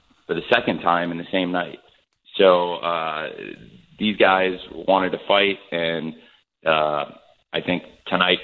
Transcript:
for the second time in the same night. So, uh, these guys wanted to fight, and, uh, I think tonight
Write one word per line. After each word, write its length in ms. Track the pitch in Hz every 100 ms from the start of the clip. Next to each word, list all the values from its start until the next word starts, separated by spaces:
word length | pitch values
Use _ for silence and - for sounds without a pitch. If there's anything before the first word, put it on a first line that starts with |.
| _ _ -
for 60 |
the 100 | - -
second 300 | 120 120 -
time 300 | 87 87 87
in 60 | 85
the 100 | 85
same 200 | 95 90
night. 280 | 90 82 - _ _ _ _ _ -
So, 400 | 95 90 87 85
uh, 520 | 85 85 80 78 78 50 50 50 - - _ -
these 200 | 107 98
guys 420 | 98 95 92 92 -
wanted 380 | 80 85 95 92
to 80 | 85 -
fight, 320 | 101 101 95 -
and, 440 | - 82 82 80 78 - _ _ _ 82
uh, 400 | 78 76 73 71 - _ _ _ 82
I 60 |
think 220 | 82 87 - - -
tonight 320 | 90 90 90